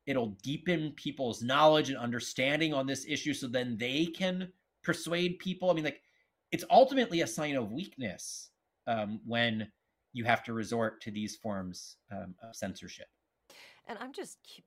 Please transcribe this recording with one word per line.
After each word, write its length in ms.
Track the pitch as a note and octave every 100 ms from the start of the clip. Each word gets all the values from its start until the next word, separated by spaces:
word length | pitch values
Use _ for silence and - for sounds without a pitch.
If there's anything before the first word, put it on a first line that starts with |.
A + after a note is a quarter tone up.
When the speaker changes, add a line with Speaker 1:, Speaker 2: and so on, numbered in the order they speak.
| -
Speaker 1:
it'll 320 | C3 A#2 G2
deepen 500 | C3 D#3 F3 E3+ D#3
people's 500 | - D3 C#3 B2 G#2
knowledge 480 | A#2+ C#3 D#3 D#3 C3
and 80 | C3
understanding 720 | A#2+ A#2+ - - C3+ D3+ D#3+
on 140 | C#3 C3+
this 180 | C3 -
issue 280 | C#3+ D3
so 140 | C#3 B2+
then 280 | B2 B2 G#2+
they 300 | A#2+ C#3 E3+
can 460 | - F#3 F#3 F3+ - _ _
persuade 560 | - D#3+ D#3+ E3+ F3+ F3
people. 300 | F#3 F3+ F#3
I 40 |
mean, 100 | D#3+
like, 160 | D3+ - _ _ _ _ _
it's 120 | E3 -
ultimately 520 | F#3 C4+ C4+ A#3 E3+
a 40 | D3+
sign 300 | - D3+ C#3
of 160 | G#2
weakness, 800 | B2+ F#3+ - A2+ D#2+ - - - _ _ _ -
um, 340 | A2+ G#2 A2 A2
when 440 | A#2 A#2 A2 G#2+ _ _ _ _
you 120 | A#2+
have 200 | A2+ A2+
to 80 | -
resort 500 | A2+ G#2 A#2 A2+ A2
to 80 | A2+
these 260 | G#2 G#2+ -
forms, 600 | A2+ G2 F#2 F2+ - - -
um, 220 | G2 F#2 F2+
of 120 | A2+
censorship. 540 | A2+ G2 - F2+ - - _ _ _ _ - - - -
Speaker 2:
And 120 | A3+
I'm 140 | B3+
just 260 | E4+ C4 -
cu-, 180 | - -